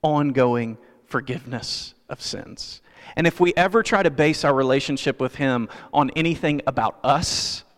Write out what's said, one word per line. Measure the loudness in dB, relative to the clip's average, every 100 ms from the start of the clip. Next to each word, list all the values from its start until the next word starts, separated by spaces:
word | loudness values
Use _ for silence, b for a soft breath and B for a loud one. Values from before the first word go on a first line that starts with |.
Ongoing | 2 2 0 2 2 2 -2 -8 b b
forgiveness | _ -6 -6 -10 -8 -10 -8 -10 -10 _ _
of | -12
sins. | -10 -10 -14 -16 -16 -18 B B B
And | 0 0
if | 4
we | 2
ever | 4 2 2
try | 2 2
to | 2
base | 4 2 2 2
our |
relationship | 2 4 2 0 -4 -2 -2
with | -4
him | -2 0 0 -2 B B
on | 0 0 0
anything | -2 0 0 0 -2
about | 0 -2 -2
us | 0 2 0 -4 -4 -8 -12